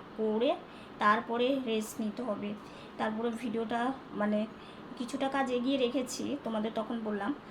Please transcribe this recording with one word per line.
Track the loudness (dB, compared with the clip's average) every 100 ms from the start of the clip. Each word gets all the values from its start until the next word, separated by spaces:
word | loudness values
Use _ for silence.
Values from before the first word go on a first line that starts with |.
| -8 -2
করে | 2 4 4 2 -2 -16 -12 2
তারপরে | 6 6 4 2 4 2 2
রেস্ট | 0 0 -2
নিতে | -2 -2
হবে। | -2 -2 -4 -6 -10 -14 -10 -4
তারপরে | -2 0 0
ভিডিওটা, | -2 -2 0 0 0 0 -2 -4
মানে | 0 2 2 0 -4 -14 -14 -10 -6
কিছুটা | -4 0 2
কাজ | 2 2
এগিয়ে | 2 4 4
রেখেছি, | 4 2 0 -2 -2 -2
তোমাদের | -2 0 0 0
তখন | -2 -2
বললাম, | -2 -2 -2 -4 -8